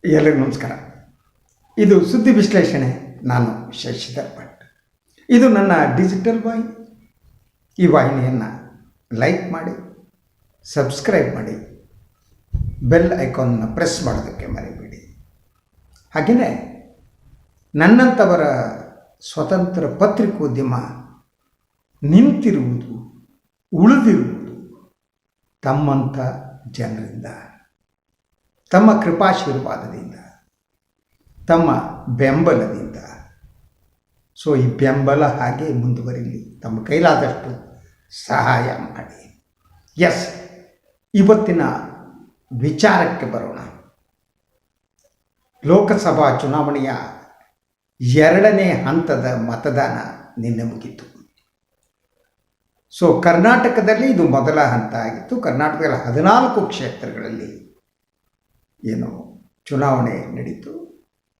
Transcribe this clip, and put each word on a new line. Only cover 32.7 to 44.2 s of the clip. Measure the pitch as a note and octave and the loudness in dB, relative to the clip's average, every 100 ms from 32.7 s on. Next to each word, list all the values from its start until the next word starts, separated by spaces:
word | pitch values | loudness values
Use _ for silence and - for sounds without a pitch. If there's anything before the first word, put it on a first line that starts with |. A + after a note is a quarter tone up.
| - - - - - - _ - _ _ _ _ _ _ _ _ _ | -6 -12 -14 -20 -20 -20 _ -20 _ _ _ _ _ _ _ _ _
So, | D#3 C#3 | 0 2
ಈ | B2 | 2
ಬೆಂಬಲ | A#2+ C3+ C#3 C3+ C#3+ | 2 0 2 2 2
ಹಾಗೆ | D3 - B2 B2 D#3 | 2 0 -4 -4 -4
ಮುಂದುವರಿಲಿ. | B2 B2 A#2+ B2 A#2+ A#2+ - - - | -2 -2 -4 -6 -8 -10 -10 -16 -16
ತಮ್ಮ | A2+ A2 | -10 -8
ಕೈಲಾದಷ್ಟು | G#2+ D3+ E3+ D3+ C#3+ - C3 B2 - - _ _ _ - - | -2 2 2 2 -2 -6 -10 -14 -16 -20 _ _ _ -20 -6
ಸಹಾಯ | C#3 - A#2+ | -2 0 0
ಮಾಡಿ. | A#2 - - - - - - _ _ _ _ _ _ - | -2 -6 -12 -14 -18 -20 -20 _ _ _ _ _ _ 0
ಎಸ್, | E3+ - - - - - - _ _ _ _ | 0 0 -6 -12 -18 -20 -20 _ _ _ _
ಇವತ್ತಿನ | G3+ G3 G#3+ - F3 C#3 - - - - - - _ _ B2 | 4 6 6 4 0 0 -4 -10 -18 -20 -20 -20 _ _ -4
ವಿಚಾರಕ್ಕೆ | D3 - G#3+ F3+ E3+ - A2+ | -4 2 2 2 0 -4 -8
ಬರೋಣ. | A#2 - - - - _ _ _ _ | -8 -10 -12 -16 -20 _ _ _ _